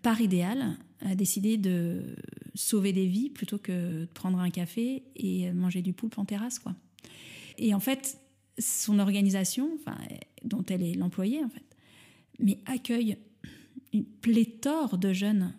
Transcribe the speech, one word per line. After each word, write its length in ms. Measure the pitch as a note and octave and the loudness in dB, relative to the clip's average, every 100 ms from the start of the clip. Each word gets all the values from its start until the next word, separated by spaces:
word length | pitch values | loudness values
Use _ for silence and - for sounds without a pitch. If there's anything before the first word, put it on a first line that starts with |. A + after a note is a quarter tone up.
par 200 | A#3+ A3 | 2 4
idéal, 560 | G#3+ F3+ F3 B3+ A#3 - - _ | 4 4 2 0 -2 -4 -12 _
a 120 | G3 | -2
décidé 440 | F#3+ F3+ G3+ G#3 A3 | 0 2 2 2 2
de 580 | F#3+ F3 E3+ F3+ - - - - - - | 2 2 0 -2 -6 -12 -14 -16 -14 -6
sauver 380 | - G#3+ G3 | 0 2 2
des 120 | F#3+ F#3 | 2 2
vies 240 | F#3+ C#4 | 2 -2
plutôt 280 | - G3 G3+ | -4 -6 -6
que 440 | - F3+ F3 D#3+ | -4 -4 -2 -4
de 60 | E3+ | -6
prendre 260 | - F#3 F#3 | -6 -2 2
un 100 | F3+ | 0
café 540 | F3+ E3+ A3+ A#3+ C4+ - - | -2 -4 -2 -2 -4 -8 -6
et 340 | F#3+ F#3 F3+ | -2 0 0
manger 300 | F3+ F3+ F3+ | 0 0 0
du 100 | F3+ | -2
poulpe 260 | F3+ A3+ - | -2 -6 -4
en 60 | |
terrasse, 340 | G3+ G3+ A#3 A#3+ | -4 -4 -4 -8
quoi. 160 | - F#3 _ - - - - - - - | -10 -12 _ -20 -20 -20 -20 -18 -18 -2
Et 120 | A3 | 2
en 80 | G3+ | 2
fait, 360 | - C4 - - _ _ _ - | 0 -2 -4 -10 _ _ _ -6
son 420 | - - - G3+ | -4 -2 4 4
organisation, 720 | G3+ G3+ G3 G3 F#3 - D4 D#4+ | 4 4 4 4 0 0 -2 -2
enfin, 220 | - - - - - - - | -6 -10 -10 -14 -16 -10 -4
dont 180 | G3+ F#3 | -4 -2
elle 120 | F#3 | 0
est 120 | F3 | 0
l'employée, 500 | F3+ F3+ F3+ F#3+ C#4+ | 0 0 0 0 0
en 60 | C4 | -2
fait, 260 | - - _ _ - - _ _ - | -6 -20 _ _ -20 -20 _ _ 2
mais 200 | G3 G3+ - | 2 2 -2
accueille 520 | B3+ - A#3 A3 F#3+ - _ - - - - - | -6 0 0 2 -2 -10 _ -20 -20 -18 -20 -2
une 140 | G#3+ - | -2 -2
pléthore 920 | - A3+ A3+ A3+ - C#4 D#4 C4 F3+ | -2 4 6 4 0 -2 0 0 2
de 140 | G3 | 2
jeunes 420 | F#3 G3+ G#3+ F3+ | 2 2 2 2